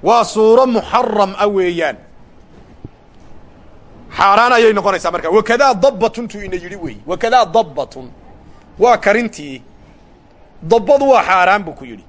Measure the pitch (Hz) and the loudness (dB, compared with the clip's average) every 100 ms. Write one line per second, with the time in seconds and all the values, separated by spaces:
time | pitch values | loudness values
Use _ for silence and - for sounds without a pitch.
0 | 165 233 214 214 220 233 262 220 - 214 | 2 0 0 0 4 4 4 0 0 -2
1 | 240 214 190 190 208 196 180 170 156 120 | 0 0 -2 0 -2 0 -2 -2 -4 -6
2 | - - - - - - - - - _ | -16 -20 -20 -20 -20 -20 -20 -20 -20 _
3 | _ - - - - - - - - - | _ -20 -20 -20 -20 -20 -20 -20 -20 -20
4 | - - 190 208 240 247 226 202 196 185 | -16 0 2 4 4 4 4 2 -2 -2
5 | 175 170 156 202 208 240 277 214 269 196 | -4 -4 0 0 2 2 2 2 0 0
6 | 220 226 233 208 196 185 175 196 160 101 | -4 -4 -14 -14 -10 -10 -10 -12 -12 -14
7 | 143 180 226 247 208 220 175 135 131 131 | -10 -6 0 0 2 0 -2 -6 -10 -12
8 | 127 - - - - - - - 226 226 | -18 -20 -20 -20 -20 -20 -20 -2 0 2
9 | 202 214 233 - 147 131 - - - - | 2 0 -2 -10 -14 -16 -18 -20 -20 -20
10 | - - _ _ - - 160 226 196 277 | -20 -20 _ _ -20 -18 0 0 2 2
11 | 277 247 - 185 180 208 175 147 131 107 | 4 2 2 2 2 0 -2 -16 -18 -20